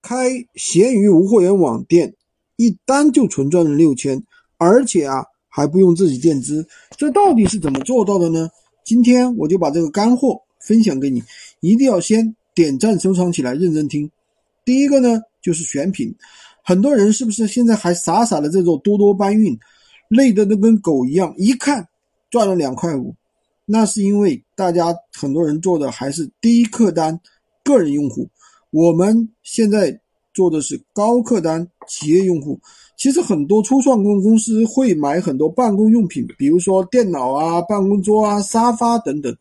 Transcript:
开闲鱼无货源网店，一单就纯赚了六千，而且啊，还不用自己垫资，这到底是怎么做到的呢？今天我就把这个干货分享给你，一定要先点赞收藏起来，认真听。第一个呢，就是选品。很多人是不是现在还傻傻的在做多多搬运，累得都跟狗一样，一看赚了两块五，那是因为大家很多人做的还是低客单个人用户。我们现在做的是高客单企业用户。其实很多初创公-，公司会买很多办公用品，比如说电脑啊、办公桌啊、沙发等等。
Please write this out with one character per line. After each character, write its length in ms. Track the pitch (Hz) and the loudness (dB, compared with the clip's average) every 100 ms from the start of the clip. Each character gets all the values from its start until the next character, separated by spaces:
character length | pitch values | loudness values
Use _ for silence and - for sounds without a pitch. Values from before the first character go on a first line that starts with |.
| - | -8
开 400 | 247 254 262 - | -4 -2 -4 -12
闲 400 | - - 165 233 | -12 -2 2 2
鱼 140 | 240 208 | 4 4
无 180 | 170 196 | 4 4
货 140 | 220 | 4
源 180 | 180 196 | 4 2
网 240 | 156 117 - | 0 -2 0
店， 280 | 170 143 - _ _ _ | 2 0 -8 _ _ _
一 160 | - 233 180 | -2 -2 -2
单 260 | - 269 294 | -2 0 2
就 160 | 262 202 | 2 0
纯 240 | - 139 | -2 -2
赚 140 | 175 | 0
了 100 | 165 | 0
六 180 | 143 160 | 2 0
千， 300 | 127 139 135 - _ _ _ | 0 -4 -6 -8 _ _ _
而 280 | 170 240 | 2 2
且 200 | 262 180 | 2 -2
啊， 200 | 143 135 - _ _ | -2 -6 -8 _ _
还 180 | - 147 | -4 0
不 140 | 175 | 4
用 160 | 190 170 | 4 4
自 120 | 185 | 0
己 80 | 127 | 2
垫 240 | 160 143 | 0 0
资， 240 | 127 151 160 - _ - | -4 -8 -8 -18 _ -6
这 140 | 294 | -2
到 240 | 320 403 | 2 2
底 100 | 247 190 | 4 0
是 120 | 214 | -2
怎 140 | 156 | -4
么 80 | 135 | -4
做 240 | - 254 | -2 -2
到 120 | 202 196 | 0 0
的 120 | 170 | 0
呢？ 200 | 165 165 _ _ _ | -2 -6 _ _ _
今 180 | - 226 | -2 2
天 340 | 240 247 247 226 | 4 4 2 -2
我 120 | 156 | -2
就 100 | 185 | 0
把 100 | 180 | 0
这 140 | 170 | -2
个 80 | 160 | -4
干 260 | 175 220 247 | 0 0 2
货 240 | 269 - _ _ | 0 -2 _ _
分 200 | - 226 | 0 2
享 200 | 214 135 | 2 0
给 100 | 139 | -4
你， 100 | 123 - - - _ | -4 -8 -20 -20 _
一 160 | 165 | 0
定 100 | 226 269 | 2 2
要 120 | 196 | 0
先 360 | - 220 226 220 _ | 0 0 0 -6 _
点 240 | - 160 135 | 0 0 2
赞 180 | 214 190 | 0 0
收 120 | 185 | 0
藏 200 | 185 180 | 0 0
起 100 | 170 | -2
来， 100 | 127 135 | -4 -2
认 180 | 180 | -2
真 140 | 156 151 | -2 -4
听。 200 | 147 151 _ _ _ _ _ | -6 -8 _ _ _ _ _
第 140 | - 254 | -2 0
一 80 | 277 | 2
个 140 | 277 | 2
呢， 200 | 247 226 226 _ | 2 0 -4 _
就 100 | - | -6
是 120 | 165 | -4
选 260 | 156 139 160 | -6 -6 -6
品。 240 | 190 117 - - - - _ | -6 -8 -10 -20 -20 -20 _
很 180 | - 180 | -2 0
多 140 | 254 | 2
人 180 | 269 202 | 2 2
是 120 | 214 | 0
不 80 | 233 | -4
是 160 | 208 214 | -4 -4
现 180 | 247 233 | 0 0
在 80 | |
还 180 | 220 180 | 0 -2
傻 320 | 175 - 180 | -4 -2 0
傻 160 | 233 160 | 0 -2
的 80 | 147 | -2
在 140 | 185 | 0
做 140 | 175 156 | 0 0
多 200 | 202 208 | 0 2
多 160 | 202 | 2
搬 240 | 202 202 214 | 2 0 2
运， 220 | 208 113 _ _ _ _ _ | 0 -2 _ _ _ _ _
累 240 | 226 277 | 2 4
得 140 | 202 202 | 2 0
都 100 | 208 | 2
跟 240 | 220 220 | 2 2
狗 240 | 190 143 | 0 -2
一 100 | 127 | 0
样， 200 | 160 175 - | -2 -4 -2
一 160 | 196 | -2
看 340 | 254 277 277 170 _ _ _ _ | -2 -2 -4 -8 _ _ _ _
赚 160 | 240 202 | -2 0
了 80 | |
两 220 | 180 139 131 | 0 -4 -4
块 180 | 170 | -6
五， 180 | 143 123 - _ _ _ _ | -6 -8 -14 _ _ _ _
那 200 | - 214 | -4 0
是 180 | 220 220 | 0 0
因 180 | 196 202 | -2 0
为 200 | 202 127 _ | 0 -2 _
大 160 | - 185 | -4 -2
家 240 | 170 170 170 _ | 0 -2 -4 _
很 200 | - 143 | -10 -6
多 120 | 147 | -2
人 160 | 165 151 | -2 -2
做 160 | 185 170 | -2 -2
的 140 | 139 | -4
还 220 | 120 135 | -6 -10
是 180 | 147 143 _ | -8 -10 _
低 240 | 226 233 | 2 2
客 280 | 226 - 214 | 2 0 0
单 260 | 165 156 165 _ _ _ _ | 2 -2 -4 _ _ _ _
个 160 | - 269 | 0 2
人 100 | 160 | 2
用 180 | 143 143 | -2 -4
户。 200 | 110 - _ _ _ _ | -6 -12 _ _ _ _
我 200 | 151 170 | 0 2
们 340 | 165 196 226 226 _ | 2 2 0 -2 _
现 280 | - - 220 | -10 -2 0
在 280 | 214 175 - _ _ _ | 2 0 -4 _ _ _
做 160 | - 180 | -2 0
的 100 | 156 | 0
是 180 | 139 - _ | -6 -12 _
高 300 | - 214 240 | -4 0 0
客 180 | 233 226 | 0 -2
单 260 | 160 160 175 _ - | -2 -4 -6 _ -18
企 200 | - 151 | -10 0
业 160 | 170 | 2
用 180 | 190 170 | 2 -2
户。 180 | 143 139 _ _ _ _ | -4 -12 _ _ _ _
其 120 | 269 | -2
实 120 | 277 | 0
很 240 | - 170 147 | -2 -4 0
多 160 | 208 | 0
初 180 | 208 269 | 2 2
创 220 | 269 240 | 2 2
公-， 180 | 202 202 | 2 0
公 180 | 196 226 | 2 2
司 280 | 220 220 226 | 2 0 0
会 260 | 247 262 | 0 0
买 260 | 160 143 160 | 0 -2 -2
很 200 | 170 135 | -2 -2
多 100 | 156 | -2
办 260 | 165 240 | 0 0
公 160 | 196 220 | 2 2
用 160 | 233 180 | 2 0
品， 200 | - - - | -4 -10 -4
比 120 | 139 | 0
如 100 | 175 | 0
说 260 | 180 190 185 | 2 -2 0
电 220 | 247 208 | 0 0
脑 220 | 156 127 | -2 -4
啊、 300 | 139 160 170 | -2 -2 -2
办 180 | 170 202 190 | -2 -2 0
公 140 | 202 | 0
桌 200 | 185 214 | 0 0
啊、 200 | 214 208 | 2 -2
沙 280 | 190 226 240 | -2 0 0
发 260 | 226 233 233 | 0 -2 -2
等 240 | - 147 | -4 -6
等。 120 | 151 175 | -8 -10